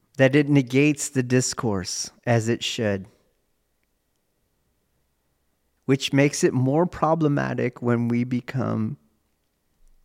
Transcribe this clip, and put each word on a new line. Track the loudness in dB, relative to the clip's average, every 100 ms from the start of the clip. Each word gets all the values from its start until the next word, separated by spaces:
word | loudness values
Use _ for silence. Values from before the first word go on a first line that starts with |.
| _ 2
that | 4 4
it | 4
negates | 2 4 2 2 0 -4
the | -4
discourse | 0 0 0 -4 -4 -2 -4 -8 -10 -6 0
as | 0 0
it | -2
should, | -4 -2 -2 -2 -6 _ _ _ _ _ _ _ _ _ _ _ _ _ _ _ _ _ _ _ _ _ _ _ _ _ _ _ -2
which | 0 2
makes | 2 2 2
it | 0
more | 0 0 0 0
problematic | -2 0 2 0 0 -2 -4 -4 -2
when | 0 0 0
we | -2
become | -2 -4 -4 -4 -2 -2 -4 -6 _ _ _ _ _ _ _ _ -20 _